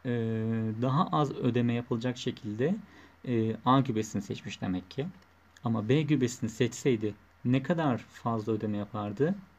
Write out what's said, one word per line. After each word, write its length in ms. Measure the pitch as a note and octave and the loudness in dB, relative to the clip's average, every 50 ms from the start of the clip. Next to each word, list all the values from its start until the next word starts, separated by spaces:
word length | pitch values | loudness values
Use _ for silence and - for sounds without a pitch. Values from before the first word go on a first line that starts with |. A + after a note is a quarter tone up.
| - | -4
e, 60 | B2+ A#2+ A#2 A2+ A2+ A2+ A2+ A2 A2+ A2+ A2+ A2+ A2 G#2+ A2+ A#2+ | -2 -2 0 0 0 0 0 0 0 0 0 0 -2 -2 0 0
daha 260 | C3 C3 D#3 - - | 2 4 2 2 2
az 240 | - D#3 D3 C3+ - | 4 2 2 2 0
ödeme 400 | - D3+ B2+ A2+ B2 A#2+ A#2+ A#2 | 0 0 2 2 4 2 2 2
yapılacak 460 | A#2+ A#2+ - B2+ A2+ A#2+ B2+ A#2+ - | 0 -2 -2 -4 -2 -2 -2 -4 -2
şekilde, 580 | - B2+ - - - G#2+ G#2 A2 C3 E3 G3+ A3 - - - - - - - _ - | -4 -6 -6 -6 -8 -8 -4 -2 0 0 0 -2 -6 -14 -20 -20 -20 -20 -20 _ -4
e, 320 | B2+ A#2+ A2+ A2 A2 A2 - - | -2 0 2 2 0 -2 0 2
A 160 | B2+ C3 C#3 | 4 6 6
gübresini 420 | B2 B2+ A2 A2 A2 - - G2+ G2+ | 4 2 0 -2 -2 -2 -4 -6 -4
seçmiş 380 | - - - - G2+ - - | -4 -8 -8 -8 -10 -10 -6
demek 300 | A2+ G2 F2+ F2+ F#2 - | -4 -4 -4 -4 -6 -8
ki. 180 | - C3+ C#3 F#3 - - - _ _ _ _ _ _ - - | -8 -8 -8 -8 -8 -14 -20 _ _ _ _ _ _ -8 -4
Ama 240 | B2 A2+ A2 G#2 G#2+ | -2 -2 -2 2 2
B 140 | C3 D#3 D#3 | 4 4 4
gübresini 480 | C#3+ D3+ B2+ B2+ A#2+ - - A#2+ A2 | 2 2 2 2 0 -2 -2 -6 -6
seçseydi 640 | - - B2+ A2+ - - - C#3+ B2 G#2+ G#2+ G#2+ G#2 - - _ _ _ - | -2 0 -2 -2 -2 0 0 2 2 2 0 -4 -6 -6 -16 _ _ _ 0
ne 180 | B2 B2+ C3+ C3+ | 2 2 2 2
kadar 360 | - F3+ E3 D#3+ C#3+ A#2 G#2+ | 0 0 2 2 2 0 0
fazla 540 | - - - - - A#2+ A2+ A2 G#2+ A2+ A2 | -4 -10 -16 -6 -4 -2 -2 -2 0 0 -2
ödeme 240 | G#2 A2 G#2+ G#2 | 0 0 -2 -2
yapardı? 580 | G#2 G2+ - - G#2+ G#2 G#2 G2+ G#2 C#3 E3+ G3+ - - - _ | -4 -4 -6 -6 -6 -6 -4 -2 0 0 0 0 -2 -6 -20 _